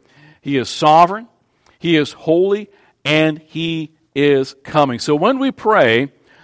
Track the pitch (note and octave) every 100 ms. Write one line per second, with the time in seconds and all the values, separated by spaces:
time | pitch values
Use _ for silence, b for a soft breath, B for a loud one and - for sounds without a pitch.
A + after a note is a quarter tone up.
0 | b b b b - C#3 A2+ - D#3 D#3+
1 | F3 G#3 A#3 _ _ _ _ _ E3+ D#3+
2 | D3 - - E3 G3 G3+ G#3 b b b
3 | C#3 D#3 D#3 D3+ _ D#3+ E3 E3 D#3 _
4 | _ C#3 C#3+ C#3 C3+ - - D#3+ C#3+ A#2
5 | - D3 F#3+ C4+ C4+ - G#3 G#3 C3 A2+
6 | C#3 _ b b